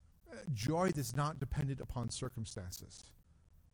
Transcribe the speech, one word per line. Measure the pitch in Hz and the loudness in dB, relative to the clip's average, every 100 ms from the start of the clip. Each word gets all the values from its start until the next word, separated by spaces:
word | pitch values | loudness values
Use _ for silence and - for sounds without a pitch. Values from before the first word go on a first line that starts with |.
| - - 339 | -20 -20 -14
Uh, | 240 - | -10 -4
joy | 113 113 160 185 | -2 2 6 6
that's | 151 131 131 | 4 2 2
not | 147 156 | 2 2
dependent | 135 - 135 131 | -2 0 0 0
upon | - 123 117 | -4 -2 -2
circumstances, | - 127 - 110 - 90 - - - - - - - - - - | -2 -4 -4 -6 -6 -6 -8 -12 -14 -18 -20 -20 -20 -20 -20 -20